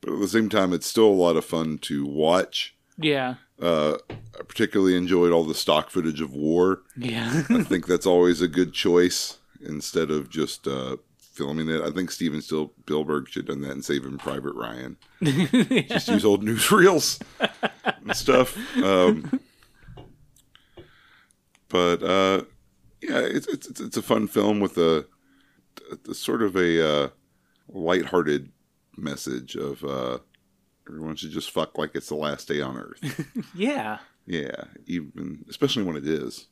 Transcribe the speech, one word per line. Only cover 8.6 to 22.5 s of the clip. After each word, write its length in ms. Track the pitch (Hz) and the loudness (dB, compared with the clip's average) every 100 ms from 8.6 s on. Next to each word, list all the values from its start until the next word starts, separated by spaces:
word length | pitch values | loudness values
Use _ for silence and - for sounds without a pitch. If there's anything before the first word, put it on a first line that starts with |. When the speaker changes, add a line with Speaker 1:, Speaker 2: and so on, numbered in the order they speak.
| 87 | 0
Speaker 1:
choice 680 | - 95 87 90 - - - _ _ - | 0 4 4 4 2 -6 -10 _ _ -10
instead 460 | 76 - 87 80 | -10 -4 -4 -2
of 180 | 76 71 | -2 -4
just, 380 | 80 71 - - | -4 -4 -6 -8
uh, 300 | 67 65 64 _ _ | -6 -6 -10 _ _
filming 520 | _ - 69 78 80 | _ -8 -6 -4 -2
it. 120 | 80 | -2
I 80 | 78 | -2
think 220 | 78 90 | -4 -6
Steven 280 | - 85 76 | -4 -4 -4
Spielberg 840 | - 78 73 _ - 76 76 76 65 | -4 -4 -4 _ -4 -4 -2 -4 -4
should 180 | - - | -10 -8
have 100 | 73 | -8
done 40 | 69 | -8
that 40 | |
in 100 | 69 | -10
Saving 380 | 67 71 65 69 | -4 -4 -4 -10
Private 340 | - 69 69 | -8 -6 -8
Ryan. 440 | 62 60 62 64 - _ | -8 -10 -10 -14 -16 _
Speaker 2:
<laughs> 100 | _ | _
Yeah. 640 | 160 135 190 247 - 254 143 | -2 0 2 2 4 2 0
Speaker 1:
Just 200 | 233 - | -4 0
use 140 | 208 | 2
old 200 | 107 101 | 4 4
newsreels 760 | 107 110 - 208 185 165 - - - - - - - - | 2 0 4 8 8 6 0 -4 -10 -4 -4 -2 -6 -4
and 320 | - - - - | -6 -6 -6 -4
stuff. 400 | - 127 127 - 262 156 | 4 4 4 -2 -6 0
Um, 640 | 95 95 90 - - 262 _ _ _ _ - - - _ _ _ _ _ _ - - _ _ _ _ _ _ _ _ | 4 6 6 4 0 -6 _ _ _ _ -20 -20 -20 _ _ _ _ _ _ -20 -20 _ _ _ _ _ _ _ _
but, 340 | 92 87 87 | 2 4 2
uh, 400 | 87 95 95 95 - | 2 2 4 2 -2